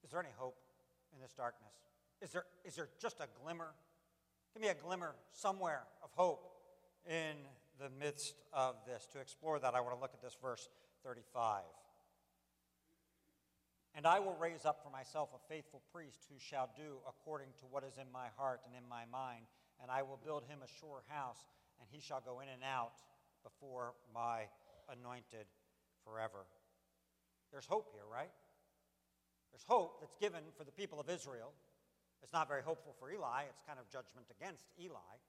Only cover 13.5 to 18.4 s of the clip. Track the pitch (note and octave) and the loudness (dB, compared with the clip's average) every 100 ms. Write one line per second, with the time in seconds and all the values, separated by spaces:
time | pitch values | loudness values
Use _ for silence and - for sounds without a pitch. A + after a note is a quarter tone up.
13.5 | _ _ _ _ D#3 D#3 F#3 G3 E3+ E3 | _ _ _ _ 6 10 10 8 4 2
14.5 | E3 D3+ D3 C#3+ C3+ C3 D#3 C#3+ B2+ - | 4 4 4 0 -10 -4 -2 -2 -4 -10
15.5 | D#3 C#3+ C3+ - F3 D3+ A#2 - C#3 - | -10 -10 -18 -14 -12 -12 -14 -18 -16 -4
16.5 | C#3+ C3 - D3+ C3+ C3+ - - D3+ C3+ | 0 0 -2 -8 -8 -10 -12 -6 -6 -6
17.5 | B2+ C3 C#3 C3+ C3 C3+ B2+ B2 A2+ | -14 -6 -4 -4 -10 -10 -8 -8 0